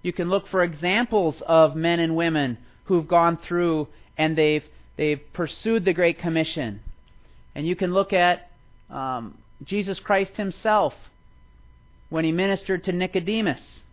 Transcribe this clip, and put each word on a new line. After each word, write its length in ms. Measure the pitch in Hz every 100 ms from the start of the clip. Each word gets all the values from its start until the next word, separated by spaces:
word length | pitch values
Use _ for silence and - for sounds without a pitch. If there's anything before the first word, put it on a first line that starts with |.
You 120 | 180
can 160 | 170 175
look 180 | 196 -
for 160 | 190
examples 760 | 175 151 175 208 240 214 165 147 -
of 280 | 160 156 151
men 240 | 165 170
and 160 | 165 160
women 420 | 170 156 135 117 - - -
who've 220 | 180 151
gone 300 | 170 170 165
through 500 | - 175 175 156 147 - - -
and 200 | 160 156
they've, 260 | 151 151 - - - -
they've 240 | 151 147 -
pursued 520 | - 160 - 220 226 185
the 80 |
Great 240 | 175 175 165
Commission. 640 | 170 165 160 160 120 101 - - - - - - -
And 140 | 143 160
you 80 | 180
can 180 | 185
look 200 | 185 196
at, 360 | 190 175 175 - - - - -
um, 480 | 135 131 123 113 - - -
Jesus 360 | 143 202 196 185
Christ 380 | - 196 196 -
Himself 560 | 196 - 220 214 151 - - _ - - - - - - - - -
when 140 | 160
He 80 | 160
ministered 540 | 170 196 196 - 185 190
to 80 |
Nicodemus. 880 | 180 180 185 175 220 202 131 - - -